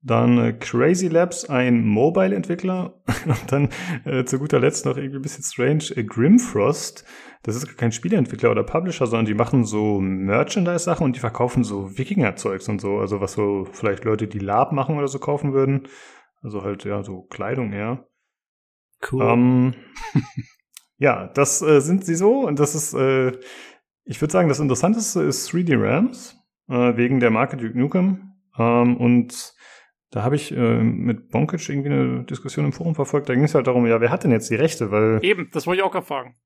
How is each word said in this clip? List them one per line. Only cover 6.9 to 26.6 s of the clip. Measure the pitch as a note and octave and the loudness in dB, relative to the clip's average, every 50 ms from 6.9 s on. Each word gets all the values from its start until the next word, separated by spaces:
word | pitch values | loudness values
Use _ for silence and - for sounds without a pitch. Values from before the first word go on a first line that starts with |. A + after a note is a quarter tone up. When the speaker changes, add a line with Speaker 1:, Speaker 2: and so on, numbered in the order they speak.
| - - - - - - - - - _ _ | -12 -16 -20 -20 -20 -20 -20 -20 -20 _ _
Speaker 1:
Das | A2+ G#2+ | -6 -6
ist | B2 C#3+ - - | -6 -8 -10 -6
kein | - B2 A#2 | -2 -2 -2
Spieleentwickler | A2+ - - F3 G#3+ G3 B2+ - - A2 - A#2 | -2 -2 -4 0 2 2 0 0 -2 0 2 2
oder | A2+ G#2+ G#2+ | 2 2 -2
Publisher, | - - D#3+ F3 F#3 E3 - C3 | -2 -2 -4 -2 -2 -2 -2 -2
sondern | A2+ A2+ A2+ A2+ | 0 0 0 0
die | G#2+ G#2 | 0 0
machen | G#2 A#2 A2+ - C3 A#2 | 0 0 2 2 2 2
so | G#2 G#2+ G#2+ G#2 G#2+ G#2 G2 | 2 0 0 0 2 0 0
Merchandise-Sachen | F#2+ F#2+ F#2+ F#2 F#2+ G2 G2+ A#2+ D3 D3 - G#3+ F3 E3+ F3 E3+ E3+ F3+ E3 - E3 | 0 -2 -2 -2 -2 0 2 0 0 0 0 -2 0 0 -2 -2 -2 -2 0 0 0
und | C3+ A#2+ | 0 0
die | - | -2
verkaufen | - A#2 A2+ - C3 B2 - B2+ A#2+ | -4 -6 -2 -2 -2 0 0 0 0
so | G#2 G#2 G2 G2 F#2+ G2 - | 0 -2 -6 -6 -8 -6 -8
Wikinger-Zeugs | C3 - G3+ G3+ B2+ G2+ F#2 - - G#2+ G2 F#2+ - | -6 -2 0 2 2 0 0 -2 -6 -6 -6 -4 -6
und | - G#2+ G2 | -6 -6 -4
so. | F#2+ G2 G2+ | -2 -2 -2
Also | G#2 G#2+ F#2+ G#2 G2 | -2 -2 -2 -2 -4
was | G2 F#2+ - | -4 -4 -2
so | - G#2 G2+ G2+ G2 F#2 - - | -2 0 0 0 -2 -4 -8 -10
vielleicht | - - G#2+ G2 - - | -4 -2 -2 -2 -2 -2
Leute, | A2 A2 G#2+ A2 | -2 -2 -2 -2
die | G2+ - G#2 | -6 -6 -8
Lab | G2 G2 G2+ A#2 C#3 - | -4 -2 2 2 2 0
machen | D#3 C#3 C3 C3 D#3+ | 0 -4 -2 -2 -2
oder | D3 C#3+ | -2 -2
so, | C3+ C3+ C3+ | -4 -4 -6
kaufen | - - B2+ - - D3 C3+ | -4 -4 -4 -2 -2 0 2
würden. | C3+ C3+ C3+ C#3 C3+ C3+ - - - - - - - _ _ _ _ | 2 2 2 0 -2 -4 -8 -20 -20 -20 -20 -20 -20 _ _ _ _
Also | - A#2+ G#2 G2+ F#2+ | -16 -10 -10 -8 -6
halt, | G2 G2+ G2 - | -6 -8 -6 -6
ja, | G2+ G#2 G2+ G2 | -6 -6 -6 -6
so | - F#2+ F#2 - _ | -8 -12 -14 -14 _
Kleidung | - - G2+ G#2 C3 C3+ B2 G#2+ G2+ | -10 -8 -6 -4 -4 -4 -4 -6 -6
eher. | G2+ G#2 A2+ B2 B2+ - _ _ _ _ _ _ _ _ _ _ _ _ _ _ _ _ _ _ _ - - | -6 -6 -6 -6 -8 -10 _ _ _ _ _ _ _ _ _ _ _ _ _ _ _ _ _ _ _ -10 -6
Speaker 2:
Cool. | - C3 B2 | -2 0 2
Speaker 1:
Ähm, | A2+ A#2 A#2+ B2 B2 B2+ B2+ B2 C3 B2 - - - - - - - - | 2 4 4 4 4 4 4 2 2 0 -4 -14 -20 -16 -14 -14 -6 -6
<laughs> | D3+ - - - C3 A#2 _ _ _ _ _ _ - _ _ _ | -6 -6 -6 -12 -14 -14 _ _ _ _ _ _ -20 _ _ _
ja, | _ C#3 C#3+ A#2 G2 F#2+ F#2 - | _ 0 0 0 0 -4 -6 0
das, | C#3 C#3+ C#3 - - | 0 2 2 0 -2
äh, | - D3+ D#3 C#3+ | 4 6 6 6
sind | C#3 D#3 F3+ F#3+ F#3+ | 6 4 0 0 0
sie | - E3 | -2 -2
so | E3 F#3 G#3 B3 C#4 | 2 2 2 2 2
und | C4+ F3 D3+ C#3 | 0 -2 0 0
das | D3 C#3+ - | 0 0 0
ist, | D#3 - - - | -4 -6 -4 -2
äh, | B2 C3 C3 C3+ C3 C3 B2+ B2 B2+ - - - - - - - _ _ _ _ _ _ | 0 0 2 2 2 2 0 -2 -6 -16 -20 -20 -20 -20 -20 -20 _ _ _ _ _ _
ich | - - - | -14 -6 -4
würd | D3+ D3+ | -4 0
sagen, | E3+ F#3 F3+ D#3 | 2 2 4 4
das | C3+ C3 | 2 2
Interessanteste | D3+ C#3 B2+ - - F#3 A3 A3+ G#3+ - - F#3 | 0 0 0 2 2 2 2 0 -2 -2 -2 0
ist | D#3 D3 C#3 - - | 0 0 0 -2 -6
three | - - F3 F3+ | -4 -2 -2 0
D | E3+ C#3+ | 2 2
Realms, | A2+ G#2 G#2 A#2+ D#3+ G#3+ C4 - - - - - _ _ _ _ _ | 2 4 2 2 2 2 0 -2 -8 -20 -20 -20 _ _ _ _ _